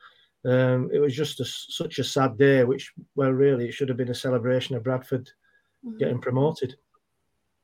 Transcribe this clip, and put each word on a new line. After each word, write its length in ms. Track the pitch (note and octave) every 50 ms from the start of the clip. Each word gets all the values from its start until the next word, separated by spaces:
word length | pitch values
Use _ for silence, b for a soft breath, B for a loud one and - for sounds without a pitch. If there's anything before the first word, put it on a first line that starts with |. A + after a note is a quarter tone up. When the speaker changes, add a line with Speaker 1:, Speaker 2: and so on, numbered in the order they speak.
| b b b b b b b _ -
Speaker 1:
um, 460 | B2+ B2+ B2+ C3 B2+ B2+ B2+ B2+ - -
it 60 | -
was 160 | D3 D3 B2
just 260 | C#3 D3+ C#3+ - -
a, 40 | B2
such 520 | - - - - - - - E3+ E3 - -
a 60 | B2
sad 320 | - - D3 C3+ B2+ A2
day, 280 | G#2 C#3 C#3 C#3 C3 B2
which, 280 | A#2+ C3+ C3+ - - - - - _ -
well, 160 | C#3 C3+ C3
really, 380 | C3 B2+ C#3 C#3+ C#3 A#2+ A#2+ A#2
it 40 | A2+
should 160 | - C#3+ B2+
have 100 | B2 A#2
been 120 | B2+ A#2+
a 40 | B2
celebration 640 | - - C3 B2+ B2 A2+ B2+ B2+ B2+ B2 - C3+
of 80 | A#2 A2
Bradford 460 | C3 C3 B2+ - - C#3 C3+ C3 - _ _ _ _ _ _ _ _ _ _ -
Speaker 2:
Mm-hmm. 120 | A#3+ A3 A3
Speaker 1:
getting 220 | C#3 - B2+ B2+
promoted. 540 | - - B2+ C3 C#3 D#3 D#3+ - C3+ A#2+ - _ _ _ _ _ _ _ _ _ _ _ _ _ _ _ _ _